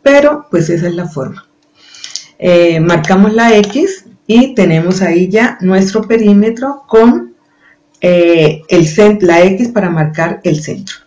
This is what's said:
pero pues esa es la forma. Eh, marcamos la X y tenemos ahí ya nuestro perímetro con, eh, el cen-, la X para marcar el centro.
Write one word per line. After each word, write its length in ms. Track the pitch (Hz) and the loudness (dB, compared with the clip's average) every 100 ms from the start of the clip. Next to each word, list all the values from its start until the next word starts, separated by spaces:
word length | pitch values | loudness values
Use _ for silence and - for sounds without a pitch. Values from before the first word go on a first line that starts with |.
pero 440 | 277 285 294 294 - | 2 2 2 -2 -6
pues 200 | 170 160 | -4 -2
esa 180 | 170 175 | -4 -4
es 60 | |
la 120 | 175 - | -6 -10
forma. 400 | 143 - - _ _ _ _ _ - - - - _ | -10 -12 -14 _ _ _ _ _ -20 -16 -16 -18 _
Eh, 420 | 180 175 170 165 | 2 2 2 0
marcamos 540 | 165 175 - 190 214 | 0 0 0 2 2
la 200 | 220 233 214 | 2 2 2
X 500 | 202 262 381 - - _ - | 0 -2 -4 -6 -18 _ 0
y 280 | 226 262 | 2 2
tenemos 480 | - 175 160 175 185 | 0 0 0 -2 -2
ahí 260 | 180 170 185 | 0 0 0
ya 300 | 208 240 - | 0 -2 -2
nuestro 420 | 185 190 196 220 | -2 0 0 -4
perímetro 840 | - 226 208 202 220 233 262 285 _ | -2 0 2 2 2 -4 -8 -10 _
con, 460 | 220 233 349 - _ _ _ _ _ _ _ | 2 4 0 -6 _ _ _ _ _ _ _
eh, 640 | 180 175 170 165 151 - - | 0 2 2 2 0 -2 -2
el 180 | 180 156 | 0 0
cen-, 340 | - 208 208 | 2 2 2
la 220 | 180 170 | 0 2
X 260 | 185 190 240 | 2 0 -4
para 220 | 214 180 | -4 -4
marcar 500 | 165 156 - 160 156 | -4 -4 -4 -6 -4
el 180 | 180 151 | -4 -4
centro. 340 | - 101 - - | -6 -12 -14 -20